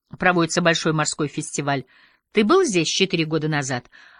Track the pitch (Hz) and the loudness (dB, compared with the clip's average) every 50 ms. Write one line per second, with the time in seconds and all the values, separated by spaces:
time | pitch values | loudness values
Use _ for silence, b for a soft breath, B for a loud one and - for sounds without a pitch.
0 | _ _ - - 185 180 180 170 165 160 - - 175 165 165 - - 165 156 151 | _ _ -6 -2 0 2 2 2 2 0 0 0 2 2 2 0 0 0 0 0
1 | 151 - - - 151 139 - 156 - - - 160 139 139 139 135 - b b b | 0 -2 -2 -4 -4 -4 -4 -8 -10 -8 -6 -6 -4 -2 -4 -4 -6 b b b
2 | b b b b b _ - 214 220 220 349 392 370 262 180 170 156 - - - | b b b b b _ 0 0 2 4 4 4 4 4 2 0 0 0 0 0
3 | 190 185 180 165 160 156 160 147 151 156 156 143 139 127 131 120 - _ b b | 0 0 0 -2 -2 -2 -2 -2 -2 -2 -2 -2 -4 -4 -6 -8 -8 _ b b
4 | b b b | b b b